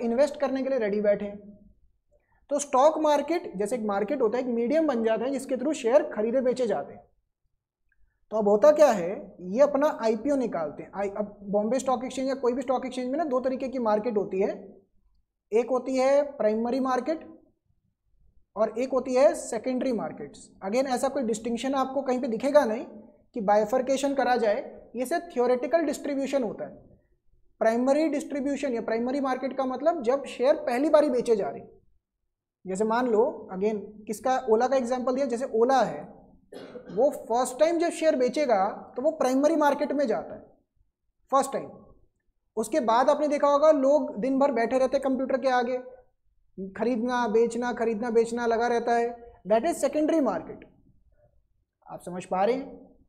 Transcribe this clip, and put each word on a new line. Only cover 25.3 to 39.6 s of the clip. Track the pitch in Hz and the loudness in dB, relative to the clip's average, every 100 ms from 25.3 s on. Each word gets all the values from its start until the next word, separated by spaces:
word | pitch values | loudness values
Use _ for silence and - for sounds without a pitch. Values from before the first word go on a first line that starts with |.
theoretical | 247 240 254 269 330 | -2 0 0 2 2
distribution | 311 254 - 277 269 277 | 2 -2 -4 -4 -2 -2
होता | 214 - | -2 -6
है। | 147 - - _ _ _ _ _ _ - | -12 -14 -20 _ _ _ _ _ _ -2
Primary | 220 233 254 285 311 | 0 2 2 2 2
distribution | 277 - 294 269 269 285 | -2 -4 -4 -4 -2 -2
या | 233 | -4
primary | 214 226 247 277 | -2 -2 -2 -2
market | 262 247 269 254 | -2 -4 -6 -4
का | |
मतलब | 262 254 302 339 | -4 -2 -2 0
जब | 226 277 | 0 -2
share | 269 - 247 | -2 -2 2
पहली | 311 - 240 302 | 2 0 0 4
बारी | 302 294 | 6 4
बेचे | 247 240 214 | 0 0 0
जा | 156 | 0
रहे | - | -8
हैं। | - - _ _ _ _ _ _ _ _ 180 | -16 -20 _ _ _ _ _ _ _ _ -8
जैसे | 185 | -4
मान | 220 233 254 | 0 0 0
लो, | 214 277 - - | 2 2 0 -12
again, | 185 208 214 - - - | -4 -2 -4 -8 -16 -12
किसका, | 214 262 262 214 | -6 -2 -2 2
ओला | 220 254 | 2 2
का | 269 | 0
एग्जांपल | 240 254 247 | -2 -4 -2
दिया, | 254 277 | -2 -2
जैसे | 233 262 | -4 -2
ओला | 220 247 262 | 0 4 4
है, | 196 - - - - - _ - - - - | 2 -4 -14 -20 -20 -20 _ -20 -18 -18 -10
वो | 175 277 | 2 2
first | 269 - 233 254 254 | 2 -4 -2 -2 2
time | 311 339 | 2 2
जब | 330 | -2
शेयर | 320 320 294 | 0 0 2
बेचेगा | 247 294 285 202 196 - - - | 0 0 2 2 0 -4 -12 -4
तो | |
वो | 294 | -2
प्राइमरी | 311 254 262 302 | 0 0 2 2
market | 320 | 4